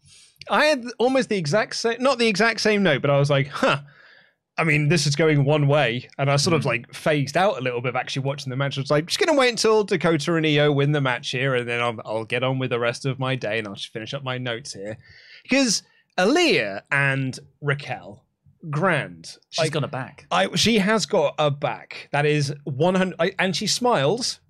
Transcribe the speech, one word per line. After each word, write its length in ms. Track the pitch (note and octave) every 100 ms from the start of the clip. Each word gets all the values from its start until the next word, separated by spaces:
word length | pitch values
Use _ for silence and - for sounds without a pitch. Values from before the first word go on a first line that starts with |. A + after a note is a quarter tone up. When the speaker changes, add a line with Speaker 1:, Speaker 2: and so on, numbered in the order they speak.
| _ - - _ -
Speaker 1:
I 160 | A3+ D4+
had 180 | D4 A#3 -
almost 320 | A#3+ C4 A#3
the 80 | G#3
exact 380 | D3 G3+ - -
same, 260 | A#3 A#3
not 160 | C4 B3+
the 100 | A3+
exact 340 | F#3+ A3+ -
same 200 | G#3+ G#3
note, 200 | F#3+ C3
but 100 | C3+
I 80 | C#3
was 100 | C#3+
like, 180 | C#3 C#3
"Huh." 320 | - C4 C#3+ - - - - _ _ _ -
I 60 | E3
mean, 240 | D3+ D3
this 180 | F3 D3
is 80 | C#3+
going 300 | E3 D3 C#3+
one 220 | D3+ C#3+
way, 420 | D3+ B2+ A#2+ - -
and 120 | C#3
I 60 | C#3+
sort 180 | D#3+
of, 100 | D#3+
Speaker 2:
Mm. 20 | C3
Speaker 1:
like, 280 | A#2+ -
phased 440 | - E3+ D3+ C3+ E3
out 200 | G3 D3+
a 40 |
little 180 | B2+ A#2+
bit 100 | B2
of 60 | B2
actually 280 | B2 C#3
watching 260 | C3+ C#3+ C3
the 80 | B2+
match. 200 | C#3 C3+
I 40 |
was 100 | C3+
like, 140 | D3 E3
"Just 120 | -
gonna 180 | F#4 D4
wait 120 | B3
until 340 | A3+ A3 A3 G#3
Dakota 500 | F#3+ E3+ E3 C#3+ E3
and 100 | D#3
Io 240 | D3 D3
win 200 | C#3 C#3+
the 80 | D3
match 300 | C3 A#2+ -
here, 240 | C3 C3+ B2
and 100 | A#2+
then 120 | A#2+
I'll, 160 | A#2+ A2+
I'll 220 | - A2 A2+
get 180 | B2
on 160 | B2+ C3
with 120 | C3
the 80 | A#2+
rest 260 | A#2+ A#2 C#3
of 140 | C3
my 160 | C3 C3
day, 220 | G#2+ A2+
and 80 | G#2
I'll 80 | G2
just 180 | -
finish 200 | A2+ A2
up 80 | C#3
my 140 | C3 B2+
notes 360 | B2+ A#2 -
here." 240 | G#2 G2+ - - - - - -
'Cause 340 | C4 B3+ F#3 - _ _ -
Aaliyah 640 | F#3 D#4+ E4+ E3+ G#2+ G2 -
and 480 | C#3 C#3 C3+ C3 - - _
Raquel, 640 | C#3+ C#3 - A2 F2+ G#2 _ _ _ _ E3
grand. 680 | D3 F#3 D#3 G2 E2+ D#2+ - _
Speaker 2:
She's 140 | - D#3+
Speaker 1:
Like, 60 |
Speaker 2:
got 140 | D#3 B2
a 20 |
back. 380 | B2+ B2 - -
Speaker 1:
I, 240 | F3 G3 F3
she 240 | G3+ A#3
has 260 | F#3+ A3 -
got 300 | G3 C#3 -
a 100 | D3+
back. 600 | C#3+ C#3 G#2 C#2+ - -
That 140 | C#3+ D3
is 280 | D3+ C#3+ D3 -
one 300 | B2+ E3+ F#3
hundred, 200 | F#3 D#3
I, 140 | E3+ -
and 160 | F#3 F3+
she 100 | G#3+
smiles. 760 | - B3 G#3 C#3 A3 B3 -